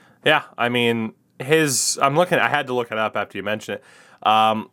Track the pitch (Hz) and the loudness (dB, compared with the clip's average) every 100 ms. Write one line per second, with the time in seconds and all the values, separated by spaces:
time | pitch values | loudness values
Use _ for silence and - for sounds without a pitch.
0 | _ _ 143 151 - - 120 123 117 117 | _ _ 0 0 -2 -4 -2 2 0 0
1 | 110 - _ - 131 160 151 120 - - | -4 -10 _ -10 0 2 2 -2 -4 0
2 | 139 147 180 190 117 147 127 123 117 110 | 0 2 0 0 0 -2 -2 -4 -4 -4
3 | 107 107 98 98 98 107 - 101 _ - | -4 -4 -6 -8 -6 -6 -8 -12 _ -20
4 | - - 107 110 110 110 - | -20 -4 2 4 4 0 -6